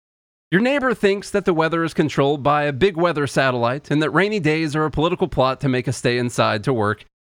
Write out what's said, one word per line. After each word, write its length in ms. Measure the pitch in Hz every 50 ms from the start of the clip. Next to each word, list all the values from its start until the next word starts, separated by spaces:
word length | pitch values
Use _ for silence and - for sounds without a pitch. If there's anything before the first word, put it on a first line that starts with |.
| _ _ _ _ _ _ _ _ _ _
Your 100 | - 185
neighbor 320 | 233 254 285 285 254 262 220
thinks 340 | - - 202 196 202 185 -
that 140 | - 202 190
the 80 | - 180
weather 300 | 156 160 160 165 165 165
is 100 | 160 -
controlled 480 | - 165 139 - - 139 139 151 147
by 220 | 123 143 147 147 147
a 100 | 147 143
big 240 | 120 185 202 175
weather 300 | 156 170 175 160 147 143
satellite 600 | 131 - 151 139 135 127 120 117 117 127 147 - -
and 100 | 147 151
that 80 | 156 147
rainy 300 | - 160 190 208 220 208
days 360 | 147 151 156 160 165 156 135
are 100 | 156 156
a 60 | 156
political 360 | - 143 151 175 180 - 185
plot 320 | 165 - - 127 131 131 -
to 80 | - 135
make 180 | 127 127 127
us 100 | - 127
stay 200 | - - 135 120
inside 460 | 123 120 120 - - 117 110 107 110 110
to 100 | 143 131
work, 320 | 117 104 104 107 - - _ _ _ _